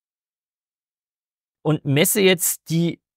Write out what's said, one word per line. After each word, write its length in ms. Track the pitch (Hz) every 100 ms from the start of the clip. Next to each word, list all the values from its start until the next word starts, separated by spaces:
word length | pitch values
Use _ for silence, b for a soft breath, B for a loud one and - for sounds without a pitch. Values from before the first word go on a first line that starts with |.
| _ _ _ _ _ _ _ _ _ _ _ _ _ _ _ _
und 240 | 156 156 143
messe 360 | 139 180 220
jetzt 480 | 190 185 - - -
die, 300 | 165 170 - _